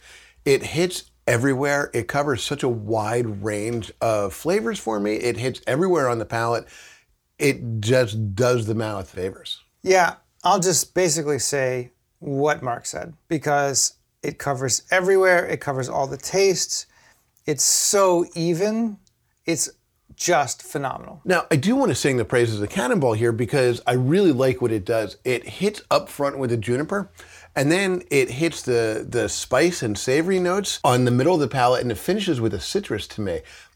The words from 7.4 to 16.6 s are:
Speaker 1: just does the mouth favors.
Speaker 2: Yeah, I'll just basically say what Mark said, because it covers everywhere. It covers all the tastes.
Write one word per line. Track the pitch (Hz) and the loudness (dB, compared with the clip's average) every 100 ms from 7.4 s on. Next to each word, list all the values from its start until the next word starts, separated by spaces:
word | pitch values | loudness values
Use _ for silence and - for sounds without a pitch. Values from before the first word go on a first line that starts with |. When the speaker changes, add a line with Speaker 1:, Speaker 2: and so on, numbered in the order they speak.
| 143 131 120 113 | 0 0 -4 -4
Speaker 1:
just | 104 127 117 110 104 | 2 2 2 -2 -4
does | 95 131 123 107 | 0 2 2 0
the | |
mouth | 113 107 101 - | -2 -4 -6 -10
favors. | - 92 - - - _ _ | -8 -8 -8 -12 -14 _ _
Speaker 2:
Yeah, | 190 190 170 - _ _ | 2 4 4 0 _ _
I'll | 175 196 | 2 2
just | 180 156 - | 2 0 0
basically | 180 180 151 147 139 | 0 0 0 -2 -2
say | - 143 131 127 123 _ _ _ | -2 -2 -2 -4 -8 _ _ _
what | 143 139 147 143 | -6 0 0 0
Mark | 127 123 - | -4 -6 -8
said, | - - - - | -10 -10 -14 -6
because | 160 151 143 143 135 - - _ _ | -4 0 2 2 0 -2 -4 _ _
it | 147 - | -10 -6
covers | 143 127 131 - - | -4 -4 -2 -4 0
everywhere. | 185 185 190 185 175 - | 2 4 6 6 4 2
It | 160 | -4
covers | - 131 123 | -4 -4 -4
all | - 135 | -2 -4
the | 139 | -6
tastes. | - 190 196 170 | -2 2 2 2